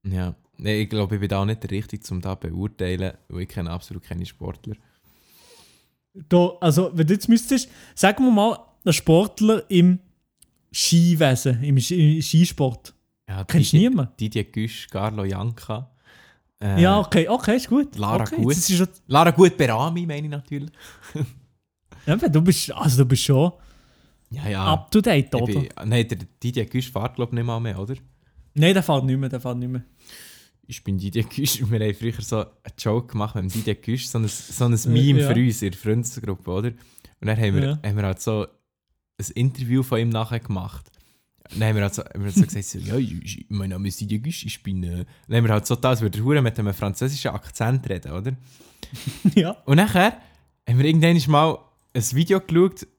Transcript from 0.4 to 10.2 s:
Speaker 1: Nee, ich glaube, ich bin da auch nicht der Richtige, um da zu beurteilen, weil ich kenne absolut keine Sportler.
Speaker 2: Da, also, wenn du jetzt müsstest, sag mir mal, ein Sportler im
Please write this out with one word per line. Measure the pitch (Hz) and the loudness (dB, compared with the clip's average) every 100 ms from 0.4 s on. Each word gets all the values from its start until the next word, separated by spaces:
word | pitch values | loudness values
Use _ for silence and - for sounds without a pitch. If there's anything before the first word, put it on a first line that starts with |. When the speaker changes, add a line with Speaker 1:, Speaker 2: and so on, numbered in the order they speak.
| _ - | _ -10
Speaker 1:
Nee, | 104 107 | -4 -4
ich | 107 | -2
glaube, | 110 98 104 | -4 -2 -4
ich | |
bin | 98 | -2
da | 98 | -2
auch | 98 | -2
nicht | 110 | -4
der | 87 | -6
Richtige, | 95 107 101 - | -8 -8 -14 -8
um | 92 | -8
da | 95 98 | -6 -8
zu | 82 | -8
beurteilen, | 87 104 - 92 90 92 - _ | -6 -8 -6 -6 -4 -6 -8 _
weil | 87 | -10
ich | 95 | -10
kenne | - 85 | -8 -8
absolut | 87 - 95 | -8 -10 -16
keine | - 87 90 | -12 -10 -10
Sportler. | _ 95 - - 107 _ _ _ _ _ _ _ - _ _ _ _ _ 196 - | _ -12 -12 -14 -16 _ _ _ _ _ _ _ -20 _ _ _ _ _ -20 2
Speaker 2:
Da, | 175 175 - | 4 4 2
also, | 175 151 185 | 2 2 0
wenn | 170 156 | 0 2
du | |
jetzt | 202 - | 2 4
müsstest, | 226 - 262 - - - | 2 4 -2 -2 -16 -20
sag | - 196 214 | 0 2 4
mir | 254 | 4
mal, | 214 220 - - _ - | 4 2 -2 -12 _ 0
ein | |
Sportler | 151 - 160 202 - 214 220 - | 0 4 4 4 2 2 2 2
im | 185 175 180 _ _ | 4 6 4 _ _